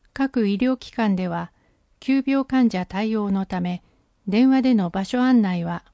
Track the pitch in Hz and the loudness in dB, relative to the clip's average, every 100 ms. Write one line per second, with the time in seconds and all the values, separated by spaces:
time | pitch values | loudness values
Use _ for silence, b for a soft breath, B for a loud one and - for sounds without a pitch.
0 | _ - 269 247 208 202 254 262 - - | _ -4 -2 0 0 0 0 -2 -6 -4
1 | 214 185 180 170 170 _ _ _ _ _ | -2 0 -2 -6 -8 _ _ _ _ _
2 | - 269 269 269 269 262 233 180 180 190 | -2 0 0 -2 0 2 2 0 -4 -4
3 | 220 220 202 196 190 180 180 180 - _ | -2 -2 -2 -2 -4 -4 -4 -6 -10 _
4 | _ _ 196 208 262 262 254 226 175 190 | _ _ -2 2 4 4 4 2 2 -2
5 | 196 247 254 247 202 180 170 170 - | -4 0 4 4 2 -2 -4 -8 -12